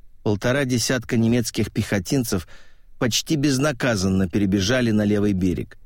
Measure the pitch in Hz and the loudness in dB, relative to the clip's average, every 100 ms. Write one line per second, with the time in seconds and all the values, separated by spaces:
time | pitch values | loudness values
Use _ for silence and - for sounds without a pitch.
0 | - - 110 104 120 135 135 123 - 131 | -20 -8 -2 0 0 0 0 -2 0 -2
1 | - 120 113 120 113 - 107 - - 104 | -2 0 2 2 0 -2 -4 -2 -2 -2
2 | - 139 120 98 - - - - - - | 0 -2 0 -2 -4 -14 -18 -20 -20 -4
3 | 127 - - 156 147 131 - - 131 107 | -2 -2 -2 0 2 2 0 0 0 0
4 | 95 95 92 110 101 101 92 127 120 107 | 2 2 2 2 2 2 2 2 2 2
5 | 104 104 101 95 92 82 - - | 2 2 2 2 0 -2 -6 -12